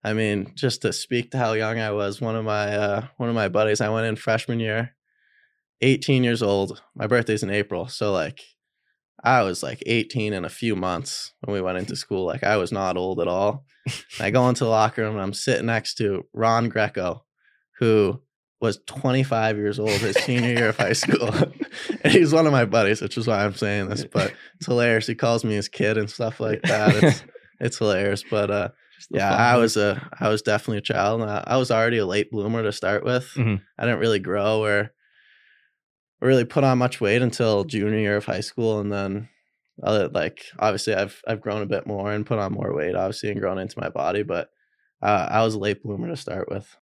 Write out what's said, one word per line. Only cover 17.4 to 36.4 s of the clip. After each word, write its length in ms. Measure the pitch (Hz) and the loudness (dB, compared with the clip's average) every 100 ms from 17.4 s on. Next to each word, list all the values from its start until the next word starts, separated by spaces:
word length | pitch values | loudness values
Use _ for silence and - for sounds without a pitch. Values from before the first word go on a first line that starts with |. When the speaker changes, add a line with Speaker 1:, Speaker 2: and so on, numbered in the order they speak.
| _ _ _ - | _ _ _ -2
Speaker 1:
who 440 | 117 110 98 113 _ _ _ _ | 4 4 4 0 _ _ _ _
was 180 | 113 101 - | -4 -4 -10
twenty-five 680 | 135 135 131 135 113 110 104 | -4 0 2 2 2 0 0
years 200 | 104 104 | -2 -2
old 120 | 107 | 0
his 260 | 101 107 101 | 0 2 0
senior 340 | - 123 120 | 0 0 2
year 140 | 117 113 | 2 2
of 60 | - | 2
high 140 | 98 | 0
school. 360 | - - - 113 - | 0 2 0 0 0
<laughs> 60 | 143 - - - - - | 0 -2 -10 -10 -8 -2
And 80 | 147 | 4
he's 200 | 185 160 | 6 6
one 140 | 160 160 | 6 6
of 60 | |
my 120 | 135 | 4
buddies, 380 | 113 113 101 110 | 4 4 4 2
which 160 | - - | -2 -4
is 80 | 117 | 0
why 180 | 104 | 2
I'm 100 | 104 | 0
saying 340 | 95 107 101 95 | 0 -2 -2 -2
this, 160 | 104 - | -6 -4
but 260 | - 98 - - _ | -2 -2 -4 -20 _
it's 100 | - | -2
hilarious. 400 | 120 120 113 113 | 2 4 2 0
He 80 | |
calls 300 | 117 123 117 | 0 2 2
me 100 | 113 | 0
his 140 | 104 98 | -2 -4
kid 300 | - 107 110 | -2 0 0
and 100 | 104 | -2
stuff 300 | - 113 - | -4 -6 -4
like 220 | 110 110 | -4 -2
that. 320 | 170 107 208 104 | -2 2 4 6
It's, 180 | 160 - - - | 6 4 -6 -20
Speaker 2:
<laughs> 180 | _ _ | _ _
Speaker 1:
it's 180 | 113 - | -6 0
hilarious. 460 | 110 95 98 101 - | 0 2 0 -2 -2
But, 220 | 107 101 | -2 0
uh, 180 | 101 101 _ _ _ | -2 -4 _ _ _
Speaker 3:
Just 140 | - | -6
the 80 | - | -2
Speaker 1:
yeah, 120 | 98 | 2
Speaker 3:
fun 100 | 95 | 4
Speaker 1:
I 120 | 120 | 6
Speaker 3:
of 60 | 123 | 6
it. 20 | |
Speaker 1:
was 160 | 113 110 | 4 2
a, 320 | 104 98 - - | 0 0 -8 -4
I 100 | 107 | 0
was 100 | 107 | 0
definitely 360 | - 104 - 107 | 0 -2 -2 -6
a 40 | |
child. 380 | - - 101 113 | -2 0 2 0
And 100 | 110 | -2
I, 140 | 104 - | -4 0
I 100 | 131 | 0
was 120 | 127 | 2
already 280 | 113 113 117 | 2 2 2
a 80 | 95 | 0
late 240 | 101 104 | 0 -2
bloomer 320 | 110 101 113 | -4 -2 0
to 100 | 107 | -2
start 320 | 104 92 104 | -2 0 0
with. 200 | - 123 127 | 0 -2 -2
Speaker 2:
Mm-hmm. 220 | 143 113 98 - - | -2 0 0 -6 -6
Speaker 1:
I 60 | |
didn't 140 | 120 107 | -2 0
really 180 | 113 104 | 0 0
grow 460 | 92 101 101 110 | -2 -2 0 0
or 280 | 107 104 110 _ _ _ _ _ _ _ _ _ _ _ _ _ | 2 0 -2 _ _ _ _ _ _ _ _ _ _ _ _ _
really 220 | 123 131 | 4 4